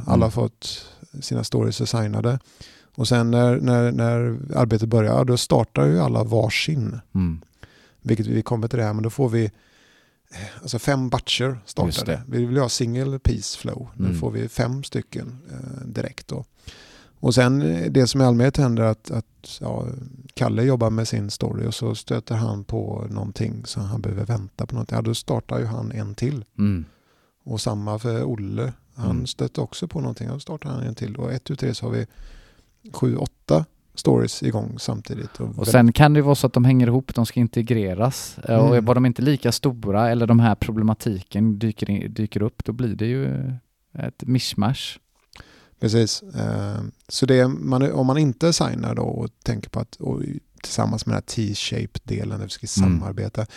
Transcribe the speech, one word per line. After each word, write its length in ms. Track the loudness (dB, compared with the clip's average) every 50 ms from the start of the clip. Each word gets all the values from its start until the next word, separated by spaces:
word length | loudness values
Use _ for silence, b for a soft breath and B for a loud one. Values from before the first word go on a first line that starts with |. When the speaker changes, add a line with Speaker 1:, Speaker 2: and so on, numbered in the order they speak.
| 0
Speaker 1:
Alla 80 | 2 4
Speaker 2:
Mm. 80 | 4
Speaker 1:
har 80 | 4 4
fått 560 | 2 0 -2 -2 -4 _ -12 -12 -12 -12 -14 -18 -20 _ -20 _ -14 -12
sina 220 | -8 -4 -4 -4 -2
stories 460 | 0 0 0 2 0 0 -2 -2 -2
signade. 500 | 0 -2 -2 -2 -2 0 0 0 -2 -2 B B B B B B B B B B B
Och 120 | -4 0
sen 240 | 2 2 2 4 4
när, 260 | 4 4 4 4 4 2
när, 320 | 2 2 4 4 4 2
när 460 | 2 2 0 2 2 0 0 -2 -2 -4 -6 -4 0
arbetet 340 | 0 2 2 2 2 2 2
börjar, 240 | 4 4 4 4 4
ja, 60 | 4 4
då 140 | 4 2
startar 480 | 0 2 2 2 2 2 2 _ 2 4
ju 140 | 4 4 4
alla 240 | 2 2 2 0 0
varsin. 760 | 2 2 2 2 2 0 -2 -2 -2 -2 -2 -2 -4 -6 -8 -12 _ -2
Speaker 2:
Mm. 260 | 0 0 0 -2 -4 -10 b b b b b b b b b b b
Speaker 1:
Vilket 260 | _ -2 0 0 0
vi 140 | 0 0 -2
kommer 260 | 0 0 -2 -2 -2
till 120 | -2 -2 0
det 60 | 0
här, 80 | 0 0
men 100 | -2 -4
då 60 | -4
får 200 | 0 0 0 2
vi, 160 | 2 2 0 0 b b b b b b b b b b b b b b b _
eh, 300 | -16 -14 -14 -14 -14 -14
alltså 180 | -10 -6 -6 -4
fem 300 | -2 0 0 0 0 0
batcher 500 | -2 -2 -2 -2 -2 0 0 -2 -4 -6 -12
startade. 220 | -10 -4 -2 0
Speaker 2:
Just 180 | 0 0 -2 -2
det. 180 | -4 -4 -4 -6
Speaker 1:
Vi 180 | -4 -2 0 0
vill 120 | 2 2
ha 120 | 2 2 2
single 500 | 0 -2 -2 -2 -2 -2 -2 -4 -4 0
piece 380 | 2 2 2 2 -4 -8 -10 -8
flow. 300 | -8 -8 -8 -8 -10 -14 -6
Nu 100 | -2 -2
Speaker 2:
Mm. 120 | -2 0 -2
Speaker 1:
får 120 | -2 -4
vi 180 | -4 -4 -6 -4
fem 340 | -2 -2 -2 -2 -2 -6 -8
stycken, 540 | -6 -6 -6 -6 -6 -10 -10 -10 -10 -14 -16 -16 -16
eh, 360 | -14 -14 -12 -12 -12 -12 -12
direkt 400 | -8 -6 -6 -8 -8 -10 -14 -12
då. 180 | -10 -10 -10 -10 -12 B B B B B B B B B B B B B _
Och 160 | 0 2 4
sen, 260 | 4 4 4 4 2
eh, 300 | 2 0 0 0 -2 2
det 160 | 4 4 2
som 140 | 4 4 4
i 20 | 4
allmänhet 340 | 4 6 4 4 2 4
händer 260 | 2 2 2 2 2 2
att, 280 | 0 0 -2 _ -6
att, 460 | -6 -6 -8 -8 _ _ -20 -18 -16 -10
ja, 240 | -8 -8 -6 -6 -6 -8 -8 -10 -12 -16 -18 -20 -20 -18 _
Kalle 300 | -2 0 0 2 2 2
jobbar 260 | 2 4 2 2 2
med 180 | 2 0 -2
sin 220 | -2 -2 -4 -4 -4
story 340 | -4 -4 -4 -4 -2 -2 -4
och 60 | -4 -4
så 220 | -4 -4 -4 -4
stöter 400 | -6 -4 -4 -4 -4 -4 -4 -4
han 280 | -2 -2 -2 -4 -6 -6
på 440 | -6 -6 -6 -4 -6 -6 -8 -8 -8
någonting 560 | -6 -6 -8 -8 -6 -4 -4 -4 -4 -8 -10
så 140 | -8 -8 -6
han 220 | -6 -4 -6 -4
behöver 240 | -4 -4 -4 -4 -4
vänta 400 | -2 -4 -4 -4 -8 -8 -8 -8
på 100 | -6 -4
någonting. 200 | -6 -6 -4 -4
Ja, 60 | -2
då 140 | -2 -2 -4
startar 440 | -4 -4 -4 -4 -4 -4 -4 -6 -4
ju 60 | -4
han 260 | -4 -6 -6 -6 -6
en 240 | -6 -8 -8 -8 -6
till. 300 | -4 -4 -4 -4 -6 -10 -12 _
Speaker 2:
Mm. 280 | -2 0 0 0 -2 -6 b b b b b b b b b b b _
Speaker 1:
Och 180 | -8 -8 -4
samma 380 | -4 -4 -4 -4 -4 -4 -6 -4
för 240 | -4 -4 -2 -2 -2
Olle. 500 | -4 -4 -6 -6 -6 -4 -4 -4 -6 -6 -10 _ _ _
Han 160 | -6 -2 -2
Speaker 2:
Mm. 160 | -2 -2 -4
Speaker 1:
stöter 340 | -6 -6 -6 -6 -4 -4 -6
också 260 | -6 -6 -6 -10 -10
på 120 | -6 -6 -6
någonting. 260 | -6 -6 -6 -6 -8
Ja, 60 | -8 -8
då 60 | -10
startar 300 | -10 -10 -12 -10 -8 -8
han 140 | -8 -6 -6
en 120 | -6 -6
till. 200 | -6 -8 -8 -6
Och 160 | -6 -6 -6 -6
ett, 100 | -8 -6
tu, 120 | -8 -8
tre 180 | -4 -4 -6 -4
så 120 | -4 -6
har 60 | -4
vi 140 | -4 -4 -6 b b b b b b b b b b b b b b _ _ -18 -6
sju, 220 | -2 -2 0 0
åtta 480 | -2 -4 -6 -8 _ _ 2 2 2 2 0 _ _ _ _ _
stories 480 | -2 2 4 4 4 4 0 -2 -2 -2
igång 320 | -2 -2 -2 -4 -6 -8 -8
samtidigt. 600 | -6 -6 -6 -6 -6 -8 -8 -8 -8 -12 -8 -8
Och 80 | -8
Speaker 2:
Och 100 | -6 -4
Speaker 1:
väldigt 140 | -4 0 6
Speaker 2:
sen 220 | 8 8 8 8 8
kan 200 | 8 8 8 8
det 40 |
ju 40 | 6 6
vara 120 | 4 4
så 120 | 4 2
att 60 | 2 4
de 120 | 6 6
hänger 220 | 6 6 6 6
ihop, 280 | 4 4 2 0 0 -2
de 100 | 0 0
ska 140 | 0 2 2
integreras. 1000 | 2 2 2 -2 0 2 0 0 2 0 0 2 0 0 0 -2 -10 -12 -14
Eh, 200 | -10 -2 2 6
och 140 | 6 8 8
Speaker 1:
Mm. 140 | 6 6 6
Speaker 2:
var 100 | 4 4
de 100 | 6 4
inte 160 | 4 4 2
lika 300 | 2 2 2 2 2 0
stora 580 | 0 2 0 -2 -2 0 -2 0 2 2 2 2
eller 180 | 2 2 6
de 120 | 6 8 8
här 160 | 8 6 4
problematiken 1040 | 2 -2 -2 0 2 2 2 2 0 0 -4 -4 -4 -6 -4 0 2 2 2 2 2
dyker 300 | 0 -2 -2 -2 -2 -2
in, 240 | -2 -2 -2 -6 -4
dyker 280 | -4 -4 -2 -2 -2
upp, 220 | -2 -2 -2 -6 -8
då 60 | -8
blir 240 | -4 -4 -4 -4 -2
det 100 | -2 -2
ju 480 | -2 -2 -2 -2 -2 -2 -4 -4 -6 -6 -8 -12 _ _ _ _ _ _
ett 300 | -8 -8 -8 -8 -8 -2
mishmash. 720 | 0 0 0 0 -2 -2 0 0 0 0 -2 -6 -10 -12 -14 _ _ _ _ _ _ _ B B B B B B B B _
Speaker 1:
Precis. 440 | -2 2 4 4 2 2 0 -6 -8
Eh, 580 | -10 -8 -6 -4 -2 -2 -4 -4 -6 -6 -6 -8 -10 -12 _ _
så 180 | -10 -2 -2 2
det, 220 | 4 6 6 6
man, 440 | 4 2 -2 -2 0 2 2 2 2
om 160 | 2 2 2
man 100 | 2 4
inte 360 | 4 4 2 2 2 2 2 2
signar 420 | 2 0 -2 -2 -4 -4 -2 -2
då 80 | -2 -2
och 260 | -2 -4 -4 -6 -8 -10 _ _
tänker 260 | -4 -4 -4 -6 -8
på 100 | -6 -6
att, 160 | -6 -8 -10
och 260 | -8 -6 -6 -4 -4 -4 -6 -8 -10 -12 _ _ _
tillsammans 440 | -12 -6 -2 -2 0 0 0 -2 -2
med 80 | -2 -2
den 0 |
här 200 | -2 -4 -4 -4
T-shape-delen 1040 | -4 -2 -2 -4 -4 -6 -4 -4 -4 -6 -6 -8 -12 -8 -6 -6 -4 -4 -6 -6 -8
där 60 | -8
vi 220 | -10 -10 -12 -10
ska 140 | -4 0 2 4
Speaker 2:
Mm. 160 | 4 4 2
Speaker 1:
samarbeta, 460 | 0 -2 -4 -4 -6 -4 -4 -4 -6 B B